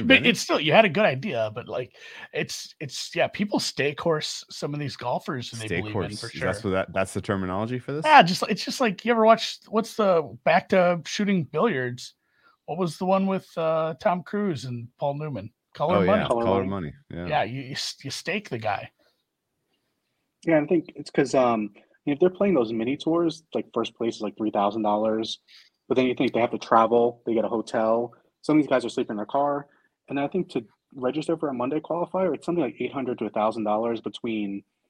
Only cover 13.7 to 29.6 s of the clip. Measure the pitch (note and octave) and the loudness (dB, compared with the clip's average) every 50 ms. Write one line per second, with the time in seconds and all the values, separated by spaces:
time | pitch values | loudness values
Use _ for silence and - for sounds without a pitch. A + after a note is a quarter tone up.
13.7 | D#3+ D#3+ D#3+ D#3+ D#3+ - - G#3 F3 F3+ - - - G#3 G#3 G3 D#3 A#2+ C#3 B2+ | 0 0 0 -2 -2 0 0 0 0 0 -2 -6 -4 -2 -2 -2 -2 -4 -6 -8
14.7 | B2 A#2+ A#2 A#2+ _ - D3+ C#3+ C#3 C#3+ D#3 D3+ C3+ G2 G#2 G2+ - _ _ _ | -8 -10 -10 -12 _ -6 -4 -4 -4 -4 -6 -8 -8 -8 -10 -12 -16 _ _ _
15.7 | - - D3 D#3+ F#3+ G3+ F#2 - A2 - D3 - B2 A#2 A#2 - F#2+ G2 F#2+ F#2+ | -8 -4 0 2 2 4 4 4 4 2 2 0 0 0 2 2 2 2 0 -2
16.7 | G2 F#2+ D#2+ C#2+ C#2 - _ - - E2 F2 F2 - C#3+ G#2+ G#2 B2+ C3+ C3 B2+ | -4 -6 -6 -8 -10 -14 _ -14 -10 -8 -6 -2 -2 0 -2 -2 -6 -8 -10 -10
17.7 | C#3 - - - - - - C3+ - - - D#3+ F3 G#3+ G#3 - C3 A2+ A2 G#2 | -8 -8 -8 -8 -10 -10 -12 -10 -10 -8 -6 -6 -6 -6 -6 -6 -8 -4 -2 -2
18.7 | G2 - A#2 - _ _ _ _ _ _ _ _ _ _ _ _ _ _ _ _ | -4 -4 -6 -10 _ _ _ _ _ _ _ _ _ _ _ _ _ _ _ _
19.7 | _ _ _ _ _ _ _ _ _ _ _ _ _ _ - D#3+ D#3+ D3+ D3 - | _ _ _ _ _ _ _ _ _ _ _ _ _ _ 0 2 4 4 4 2
20.7 | F#3 D#3+ - - - - D3 - - D#3+ C#3+ A#2+ D3 C3+ B2+ A#2+ A#2 A2 G#2 G2+ | 0 0 0 -2 -10 -16 -16 -4 0 0 2 4 4 4 4 4 4 2 -2 -4
21.7 | - - - _ _ _ - D3 C#3+ C#3 F#3 F3+ F#3 - G3+ G3+ F3 C3+ A2+ A2 | -8 -14 -20 _ _ _ -4 -4 0 2 2 2 2 2 2 4 4 4 2 2
22.7 | A#2 A2+ A2+ B2 C#3+ D3 - D#3+ E3 E3+ F3 E3 D#3 - - _ - A#2 - - | 0 -2 -2 -2 -4 -2 -2 0 0 0 0 0 -2 -6 -8 _ -6 -6 -6 -4
23.7 | - A#2+ A2 - - - A#2 A2+ G#2+ - G#2+ G2+ G2 - A2 G#2 - G#2 G2+ G#2 | -4 -4 -4 -4 -4 -4 -4 -4 -4 -4 -6 -8 -6 -4 -4 -2 0 0 0 0
24.7 | G#2 A2+ G#2 G#2 G#2 G#2 A2 A2 A2 A2 A2 - - - _ _ - - - _ | 0 0 0 0 0 2 0 0 0 -2 -2 -4 -8 -12 _ _ -20 -20 -20 _
25.7 | _ _ _ - A#2+ C3 B2+ B2+ A#2 - C#3 A2+ - A#2+ A#2+ - A#2 G#2+ - - | _ _ _ -2 2 2 2 2 2 2 0 0 2 2 0 0 0 -2 0 4
26.7 | B2 A2+ A2+ A2 A#2 A#2+ A#2+ B2 B2 - - A#2+ A2+ A2+ G#2 G2+ A#2 A2 G#2+ - | 6 6 6 6 6 4 4 4 0 -2 -4 -2 0 0 0 0 -2 -4 -4 -2
27.7 | - A#2 A2 A2+ A2+ A#2 A#2+ A#2+ - - _ _ _ _ - - D3+ D3+ C#3 C3 | -2 0 2 2 2 2 0 -4 -8 -14 _ _ _ _ 0 4 4 4 4 4
28.7 | C3+ B2 A#2+ A2 - C3 A#2+ - A2+ G#2 G#2+ - - C#3 C#3+ D3 C#3+ C#3+ | 2 0 0 0 -2 -4 -4 -4 -4 -6 -6 -2 -2 0 0 0 0 -2